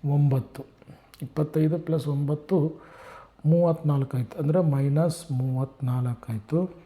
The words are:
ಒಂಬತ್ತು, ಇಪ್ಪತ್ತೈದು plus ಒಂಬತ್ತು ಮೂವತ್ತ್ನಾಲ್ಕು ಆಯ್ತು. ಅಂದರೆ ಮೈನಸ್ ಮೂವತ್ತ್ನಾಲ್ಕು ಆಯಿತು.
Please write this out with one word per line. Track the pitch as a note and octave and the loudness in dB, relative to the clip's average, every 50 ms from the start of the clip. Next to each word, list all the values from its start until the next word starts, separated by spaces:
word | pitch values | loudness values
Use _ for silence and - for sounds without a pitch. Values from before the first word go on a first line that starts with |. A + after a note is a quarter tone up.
| - | -2
ಒಂಬತ್ತು, | D3 C#3+ C#3+ D3 C#3+ C3 C3 - - - - C3+ - _ _ - - - - _ _ - - | 0 2 4 4 4 4 2 -2 -4 -12 -16 -18 -18 _ _ -20 -20 -20 -20 _ _ -16 -14
ಇಪ್ಪತ್ತೈದು | - - - - D#3 D3+ - D#3+ D#3 D#3 D#3+ | -14 -8 -2 -2 -2 0 2 2 2 2 2
plus | F3 E3 - D#3+ D#3+ B2+ D3 | -2 -2 -2 -2 -2 -2 -2
ಒಂಬತ್ತು | C#3+ C#3 D3 C#3 D3+ D3 - - F#3 F3+ D3 D#3+ D#3 - - - - - - - - - - - _ _ - | -2 -2 -2 -2 -2 -4 -2 0 0 2 2 0 -2 -8 -18 -20 -20 -20 -20 -20 -20 -20 -20 -20 _ _ 2
ಮೂವತ್ತ್ನಾಲ್ಕು | D3+ E3 E3+ F3 E3+ E3 D#3+ - D3+ C#3+ C#3 C3+ C3 - B2+ | 2 4 4 4 2 2 0 0 0 0 0 0 -2 -2 -4
ಆಯ್ತು. | B2 - - - | -4 -4 -6 -4
ಅಂದರೆ | D3+ C#3+ D#3 F#3 | -2 0 2 2
ಮೈನಸ್ | F3+ D#3 C#3 C3+ C#3 C#3+ C#3 D3+ E3 F3 D#3+ - - - | 2 2 2 2 2 2 2 2 2 0 0 -4 -8 -6
ಮೂವತ್ತ್ನಾಲ್ಕು | C#3 B2+ B2+ C3 B2+ B2+ C3+ C3+ - - C3+ B2 B2 B2+ B2 B2 A#2+ A2+ - - | -4 -2 -2 -2 -2 -2 -4 -4 -6 -6 -4 -2 -2 0 -2 -2 -4 -6 -8 -8
ಆಯಿತು. | A#2 A2 G#2 - D3+ E3 F3+ F3+ - - - | -8 -8 -6 -2 -2 -2 -2 -2 -6 -14 -20